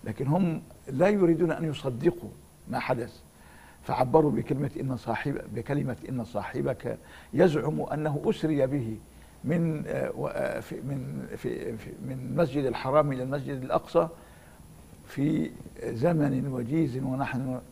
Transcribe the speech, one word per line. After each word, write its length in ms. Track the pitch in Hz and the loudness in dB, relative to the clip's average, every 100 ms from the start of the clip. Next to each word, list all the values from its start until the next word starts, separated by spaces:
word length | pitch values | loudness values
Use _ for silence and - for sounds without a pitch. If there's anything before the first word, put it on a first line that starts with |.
لكن 240 | - 104 135 | -8 -4 0
هم 340 | 170 180 160 - - - | 2 2 0 -6 -18 -8
لا 220 | 135 180 | 2 4
يريدون 420 | 208 175 160 170 | 6 6 6 2
أن 120 | - | 2
يصدقوا 640 | 160 143 139 120 160 175 104 - - - - | -2 -2 -4 2 2 2 -10 -14 -20 -20 -6
ما 120 | 127 | -4
حدث، 400 | - 127 117 - - - - - - - | 0 -2 -2 -10 -20 -20 -20 -20 -20 -14
فعبروا 480 | - - 127 156 147 | -6 0 6 6 6
بكلمة 400 | - - 139 143 - | 4 0 0 -2 -2
إن 180 | 135 123 | -2 -2
صاحب-، 440 | - 110 147 139 - 113 | -2 -2 0 -4 -4 -8
بكلمة 400 | 117 143 135 120 - | -2 -2 0 -4 -4
إن 160 | 131 110 | -6 -4
صاحبك 720 | 104 95 127 139 123 120 110 - - - | -4 -4 -2 -2 -2 -4 -6 -10 -20 -6
يزعم 480 | 139 180 147 135 156 | 6 6 6 0 -2
أنه 400 | 143 160 151 147 220 | -2 -2 0 0 0
أسري 420 | - 156 147 131 | 2 2 2 2
به 300 | 143 113 110 - - - - | 2 -2 -6 -12 -20 -20 -8
من، 400 | 120 170 165 151 - | 0 2 2 0 -2
آه، 240 | - 135 - | -2 -2 -2
و-، 120 | 139 | -4
آه، 320 | - - - | -2 -2 -4
في، 160 | - - | -6 -8
من، 520 | 135 139 131 143 - - | -6 -6 -6 -8 -10 -8
في، 400 | 123 - 95 113 | -6 -6 -6 -8
في، 140 | - - 131 | -10 -12 -10
من 200 | 131 127 | -8 -4
المسجد 340 | 131 165 139 135 | 0 2 2 -2
الحرام 460 | 117 131 147 147 | -2 2 4 4
إلى 120 | 131 | 0
المسجد 400 | 127 143 135 139 | -2 -4 -4 -6
الأقصى 440 | 131 - - 170 165 - - - - - - - - - - | 0 -2 2 2 2 -2 -20 -20 -20 -20 -20 -20 -20 -20 -12
في 440 | - 143 156 78 - - - | -2 2 2 0 -6 -16 -10
زمن 640 | 120 113 156 165 143 131 139 | -8 0 2 4 2 2 -2
وجيز 500 | 131 117 160 151 127 | -4 -2 0 0 0
ونحن 640 | 135 131 135 123 131 127 - | -2 -2 -2 -2 -2 -6 -8